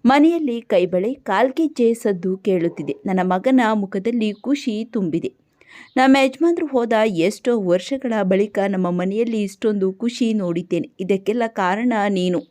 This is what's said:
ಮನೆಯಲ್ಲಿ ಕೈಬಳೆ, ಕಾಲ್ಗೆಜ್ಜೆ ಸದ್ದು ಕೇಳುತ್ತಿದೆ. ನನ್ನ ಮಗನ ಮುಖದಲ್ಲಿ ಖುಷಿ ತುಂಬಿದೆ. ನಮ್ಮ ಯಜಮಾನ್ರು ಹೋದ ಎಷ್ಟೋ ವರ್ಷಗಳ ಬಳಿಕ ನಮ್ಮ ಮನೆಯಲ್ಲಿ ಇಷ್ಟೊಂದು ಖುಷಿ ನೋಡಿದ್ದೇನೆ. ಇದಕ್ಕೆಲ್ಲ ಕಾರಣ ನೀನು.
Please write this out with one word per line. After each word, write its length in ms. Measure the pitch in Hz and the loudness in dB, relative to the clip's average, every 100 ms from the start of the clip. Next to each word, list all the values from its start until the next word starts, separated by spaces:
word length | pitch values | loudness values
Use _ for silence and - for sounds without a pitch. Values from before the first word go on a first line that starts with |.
| 240 | 4
ಮನೆಯಲ್ಲಿ 540 | 285 311 339 294 233 | 6 4 2 -2 -6
ಕೈಬಳೆ, 540 | - 190 180 180 208 | 0 0 2 0 -2
ಕಾಲ್ಗೆಜ್ಜೆ 800 | 277 - 196 262 262 311 311 233 | -6 -2 0 0 0 -2 2 0
ಸದ್ದು 420 | 233 214 185 185 190 | 2 -2 -2 -4 -4
ಕೇಳುತ್ತಿದೆ. 600 | 208 185 165 170 147 - 202 | 0 0 0 -4 -10 -8 -4
ನನ್ನ 140 | 185 | -2
ಮಗನ 380 | 185 185 247 262 220 | 0 0 2 2 2
ಮುಖದಲ್ಲಿ 600 | 214 196 196 196 240 214 | 0 -4 -4 -4 -2 -4
ಖುಷಿ 520 | 208 247 285 - 214 | -4 -4 -2 -2 -6
ತುಂಬಿದೆ. 480 | 226 226 180 160 - _ _ _ _ - - 254 | -4 -4 -2 -2 -6 _ _ _ _ -20 -6 2
ನಮ್ಮ 200 | 262 269 | 4 6
ಯಜಮಾನ್ರು 420 | 269 262 339 339 302 | 4 2 0 0 0
ಹೋದ 260 | 262 233 220 | -2 0 2
ಎಷ್ಟೋ 560 | 220 170 175 208 247 240 | 2 2 0 0 -2 0
ವರ್ಷಗಳ 520 | 180 180 - 269 254 220 | 2 0 0 -6 -2 -2
ಬಳಿಕ 360 | 190 190 208 202 196 | 0 0 0 -2 -2
ನಮ್ಮ 220 | 190 175 | 0 -2
ಮನೆಯಲ್ಲಿ 520 | 175 185 208 233 220 | -2 -2 -2 -2 -2
ಇಷ್ಟೊಂದು 500 | 202 - 220 208 190 | -4 -2 -2 0 -2
ಖುಷಿ 420 | 190 233 240 226 | -2 -6 -2 -2
ನೋಡಿದ್ದೇನೆ. 560 | 214 180 170 175 175 - _ | 0 -2 -4 -2 -4 -4 _
ಇದಕ್ಕೆಲ್ಲ 420 | 190 196 196 240 226 | -2 -2 -2 -2 -4
ಕಾರಣ 460 | 226 185 202 247 220 202 | -2 -2 0 0 0 0
ನೀನು. 340 | 190 180 175 - | 0 0 -2 -6